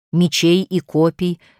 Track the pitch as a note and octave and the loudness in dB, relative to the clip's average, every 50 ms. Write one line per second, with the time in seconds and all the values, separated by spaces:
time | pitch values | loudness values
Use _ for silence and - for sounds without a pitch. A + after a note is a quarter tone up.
0 | _ - - E3+ F3 E3+ - - - E3 F3 F#3+ F#3+ - F#3 F3 - _ - D#3 | _ -4 -2 0 0 0 0 0 0 2 2 2 0 -2 -4 -6 -6 _ -2 0
1 | D#3+ E3 D#3+ - F3+ F3 E3+ - _ _ _ | 0 0 0 -2 -6 -6 -6 -8 _ _ _